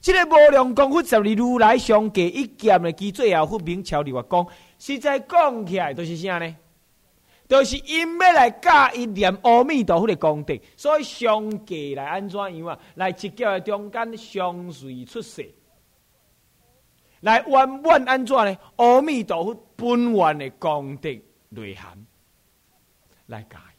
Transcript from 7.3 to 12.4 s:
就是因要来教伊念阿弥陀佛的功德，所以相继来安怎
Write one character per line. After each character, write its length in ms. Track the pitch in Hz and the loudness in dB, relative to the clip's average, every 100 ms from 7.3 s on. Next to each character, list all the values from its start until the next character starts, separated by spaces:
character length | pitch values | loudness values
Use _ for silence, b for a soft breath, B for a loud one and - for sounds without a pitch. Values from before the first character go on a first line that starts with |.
| _ _ | _ _
就 160 | 262 | 2
是 140 | 269 277 | 2 -2
因 420 | 277 320 339 339 | -6 -4 -4 2
要 140 | 370 | 4
来 180 | 339 247 | 6 4
教 440 | - - 311 262 | 2 2 4 4
伊 100 | 240 | 0
念 260 | 240 196 196 196 | -8 -2 -2 0
阿 200 | 240 233 | 4 4
弥 220 | 254 302 | 4 0
陀 160 | 202 170 | 2 0
佛 60 | 220 | 0
的 100 | 180 | 0
功 260 | 160 151 | 0 -2
德， 160 | 147 135 b b | -4 -8 b b
所 220 | 285 302 | -2 -2
以 60 | |
相 600 | 277 - 233 214 214 214 214 | -2 -4 -2 -2 -2 -10 -10
继 280 | 170 143 | -12 -10
来 120 | 139 139 | -10 -8
安 200 | 180 202 | -8 -8
怎 140 | 190 | -8